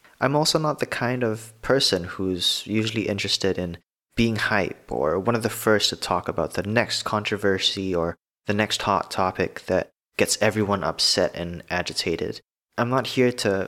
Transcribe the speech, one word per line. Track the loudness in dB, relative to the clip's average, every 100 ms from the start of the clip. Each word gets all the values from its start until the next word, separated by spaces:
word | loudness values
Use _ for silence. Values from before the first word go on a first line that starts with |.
| -16 -4
I'm | 0
also | 2 2 2
not | 0 -2
the | -4
kind | -2 -2 0
of | -2 -2 -8 -6
person | 2 4 4 0
who's | -2 -4 -2 0 0 -2
usually | -2 0 0 -2 -2
interested | -2 -2 0 0 0
in | -4 -6 _ _ _ 0
being | 2 2
hype | 0 0 0 -6 -6
or | -2 0 0
one | 0
of | 0
the | 0
first | 0 2 4 2
to | -2
talk | -2 -2 -2
about | -2 -2
the | -2
next | 0 0 0 -2
controversy | -2 -2 -2 0 2 2 0 0 -2
or | 0 0 -4 _ _ -4
the |
next | 0 0 0
hot | 2 2 0
topic | -2 -2 0 -4 -4 -2
that | 0 -2 _ _ -2
gets | 0 2
everyone | 2 2 2 0
upset | 0 0 2 2 0
and | -2 -8 -8 -6
agitated. | -6 -4 -4 -2 -2 -4 -8 _ _ _ -4
I'm | 0
not | 0 0 2
here | 2
to | 2 0 0